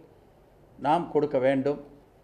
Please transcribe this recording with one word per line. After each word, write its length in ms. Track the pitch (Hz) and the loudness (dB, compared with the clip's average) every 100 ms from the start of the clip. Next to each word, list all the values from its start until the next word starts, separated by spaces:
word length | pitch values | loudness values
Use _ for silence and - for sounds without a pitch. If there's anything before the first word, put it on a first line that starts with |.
| - - - - - - - - | -20 -20 -20 -20 -20 -20 -20 -6
நாம் 320 | 127 170 160 | 0 0 0
கொடுக்க 260 | 180 147 139 | -2 0 2
வேண்டும், 400 | 131 139 135 147 - - - _ | 2 2 0 -4 -8 -20 -20 _